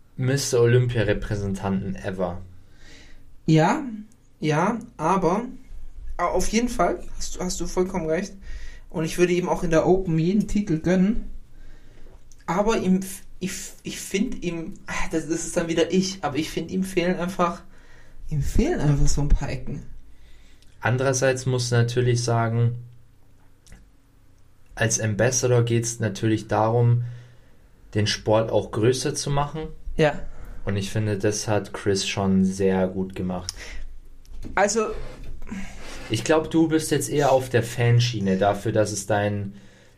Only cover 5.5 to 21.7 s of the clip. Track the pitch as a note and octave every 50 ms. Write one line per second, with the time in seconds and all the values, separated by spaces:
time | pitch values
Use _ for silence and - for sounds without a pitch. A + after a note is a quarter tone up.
5.5 | - - - - - - - - - - - - - - F3 E3+ B2+ F#3 F#3 -
6.5 | - A3+ B3 A#3+ - - F3 G3 - - - - - - - - - - F#3 F3+
7.5 | F#3 - - F3+ - F#3 F#3 F#3 - - D#3+ D#3 D#3+ F3+ G#3 G3 - - - -
8.5 | - - - - - - - - - E3+ D#3+ D#3 - F3+ F3 F3 F3+ F3 F3 -
9.5 | - - F#3+ E3 E3 D#3 B2 D#3 F#3 F#3+ F#3+ F3 D#3+ D#3+ D#3+ F3 G3 A3 - -
10.5 | - G#3 G#3 - D#3+ D#3+ - E3 F3+ F#3+ F3+ G3 - - - - - - - -
11.5 | - - - - - - - - - - - - - - - - - - - -
12.5 | E3 F#3 G#3 A3 A3+ - - F#3 F#3 F#3 F#3+ - - - - - - - F#3 F#3
13.5 | - - - - - - - F3+ - - - - - - - - - - E3+ F3
14.5 | E3+ E3 D#3+ - - - - - - - - F#3+ - D#3+ D3+ C#3+ E3 E3 - -
15.5 | - F3 E3 E3 E3 E3+ E3 E3 F#3 F#3+ F#3 - - - - C#3+ C3 D3 D#3+ -
16.5 | - E3+ D#3+ E3+ - F#3+ F#3 - - F3 E3 F3+ F3+ D#3+ F3 F3+ - - F3+ E3+
17.5 | F3+ - - - - - - - - - - - - - - - D#3 D3 C3+ -
18.5 | - - A3+ D#4+ F4+ A#3 D3+ D3 C#3+ C#3 C#3+ C#3+ - - C#3+ D3 - - C#3 C3+
19.5 | C3 B2+ - B2+ C#3+ - - - - - - - - - - - - - - -
20.5 | - - - - - - - A2 A#2+ B2+ C3 C#3 C3+ B2+ C3 C3+ B2+ B2+ - C3
21.5 | B2+ B2 A#2+ -